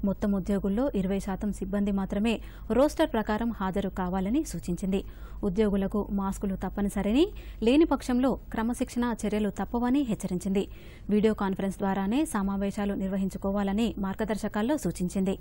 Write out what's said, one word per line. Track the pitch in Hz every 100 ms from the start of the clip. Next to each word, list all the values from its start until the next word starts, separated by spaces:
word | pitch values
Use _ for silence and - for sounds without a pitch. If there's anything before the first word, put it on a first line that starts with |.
మొత్తం | 202 190 214
ఉద్యోగుల్లో | 196 180 202 196 196 277
ఇరవై | 208 185 196
శాతం | 202 190 208
సిబ్బంది | 190 190 202 202
మాత్రమే | 202 190 202 220 220 - - -
రోస్టర్ | 220 294 - 311
ప్రకారం | 226 208 214 233
హాజరు | 214 190 185 190
కావాలని | - 180 190 185 262
సూచించింది. | 311 170 - 175 185 190 - - - -
ఉద్యోగులకు | 202 185 214 196 196 208 -
మాస్కులు | 202 196 196 202 190
తప్పనిసరిని, | 190 - 202 208 196 233 381 - - -
లేని | 220 277
పక్షంలో | 330 269 - 247 254
క్రమశిక్షణా | 202 - - 226 240 247 - 240 226 214
చర్యలు | 208 208
తప్పవని | - 196 240 240 269
హెచ్చరించింది. | 262 208 185 180 190 196 - - - - -
వీడియో | 208 220
కాన్ఫరెన్స్ | 214 196 190 196 185
ద్వారానే | 196 196 196 240
సమావేశాలు | 311 214 196 196 202 202 208
నిర్వహించుకోవాలని | 196 190 196 196 190 196 196 196 196 233 -
మార్గదర్శకాల్లో | 190 190 214 208 208 208 220 302
సూచించింది. | 175 165 180 196 190 190